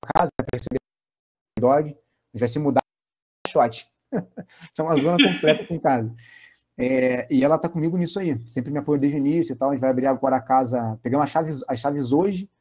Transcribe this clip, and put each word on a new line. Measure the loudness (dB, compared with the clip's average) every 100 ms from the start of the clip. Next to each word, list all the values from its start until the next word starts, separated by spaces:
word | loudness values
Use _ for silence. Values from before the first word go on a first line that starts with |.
| -2 0
casa, | 0 -4
né, | -6
pra | -6
receber | -6 -8 _ _ _ _ _ _ _ 0
dog, | 4 4
a | 0
gente | -10 _ _ _ -4
vai | -2
se | 0
mudar | 2 0
pra | -2 _ _ _ _ _ -2
Caixote. | 2 2 0 -16 _ -8
<laughs> | -8 -8 -16 -18 -20 -16
Então, | -6 0
uma | 2
zona | 2 4
completa | 4 4 2 2 0
com | -2
casa. | 0 0 -2 -10 -20 -20 -20 _ _ -6
É, | -2 2 2 0 0
e | 2
ela | 4 2
tá | 0
comigo | -2 -2 -2
nisso | -2 -2
aí, | -4 -4 -6
sempre | -8 -4
me | -6
apoia | -2 0
desde | 0 0
o |
início | 0 0 -2
e | -2
tal. | -2
A |
gente | 0
vai | 0
abrir | 2 0
agora | 2 2 0
a |
casa, | 2 2 2 -2 -4 -4
pegamos | -2 0
as | 2
chaves, | 0 -2 -6 -6
as | -4
chaves | -2 -2 2
hoje, | 2 2 -2 -8 _